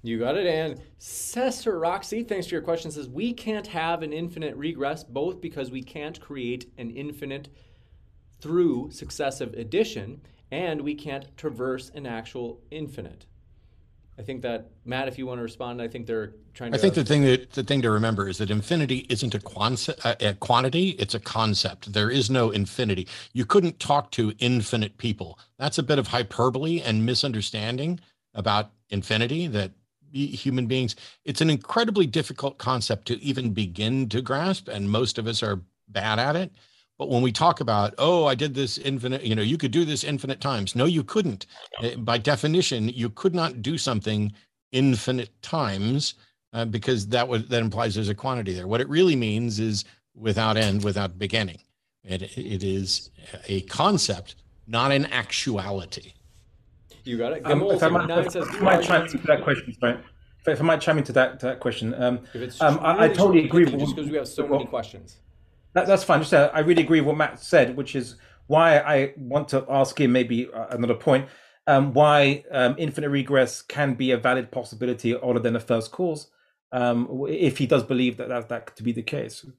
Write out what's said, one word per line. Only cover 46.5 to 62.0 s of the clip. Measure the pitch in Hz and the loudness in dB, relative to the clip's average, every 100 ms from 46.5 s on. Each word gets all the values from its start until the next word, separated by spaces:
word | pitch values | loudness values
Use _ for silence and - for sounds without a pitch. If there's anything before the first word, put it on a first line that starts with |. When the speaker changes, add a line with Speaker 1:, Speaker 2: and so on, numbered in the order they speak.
Speaker 2:
uh, | 117 117 | -6 -4
because | 110 104 123 101 | -4 0 -2 0
that | 120 123 | 0 0
would, | 117 110 | -2 0
that | 120 | -2
implies | 113 110 117 101 | 0 -2 -2 -2
there's | 104 | -4
a | 101 | -4
quantity | 135 127 98 | -4 -4 -4
there. | 90 92 | -6 -4
What | 110 | -2
it | 135 | 0
really | 151 185 143 | 4 4 4
means | 113 107 120 107 | 0 0 -2 -2
is | 110 101 - _ _ - | -2 -2 -6 _ _ -6
without | 110 104 110 107 | -2 0 2 2
end, | 107 101 | 2 2
without | 104 98 98 90 | 0 -2 -4 -6
beginning. | 101 113 98 82 _ _ _ _ | -4 -2 -2 -8 _ _ _ _
It, | 95 92 | -8 -8
it | 92 - - 101 | -8 -10 -8 -4
is | 98 95 95 - - _ - - - | -4 -4 -2 -4 -6 _ -20 -18 -6
a | 98 | -6
concept, | 92 131 170 208 - 90 92 - - _ - | -4 0 2 2 0 -4 -8 -20 -20 _ -6
not | 117 131 | 0 2
an | 139 139 | 2 2
actuality. | 123 110 - - 107 95 98 85 - - - _ _ _ _ _ _ _ - | -4 -4 -4 -2 -4 -4 -6 -8 -14 -16 -20 _ _ _ _ _ _ _ -18
Speaker 1:
You | - 117 | -8 -4
got | 117 | -2
it. | 156 151 | -4 0
Speaker 3:
Um, | 147 | 2
Speaker 1:
Gamul | 196 180 | 4 4
Speaker 3:
if | |
I | 160 | 4
might, | 175 160 | 2 2
Speaker 1:
seventy-nine | 170 - | 0 0
Speaker 3:
if | |
Speaker 1:
says, | 185 151 | -2 -6
Speaker 3:
I | - | 2
might | 190 175 | 6 6
chime | 165 175 | 6 2
into | - - - | 2 -4 2
that | 147 | 2
question, | - 135 - 117 | 4 0 -2 0
sorry. | 120 120 - - - _ | 0 0 -8 -20 -20 _
If, | - | -2
if | 131 | 2
I | |
might | 160 160 | 4 4
chime | - 156 | 4 2
into | 135 | 2
that, | 123 127 - | 4 2 2
that | 123 127 | -6 -2
question, | 123 110 113 123 | -4 -2 -4 0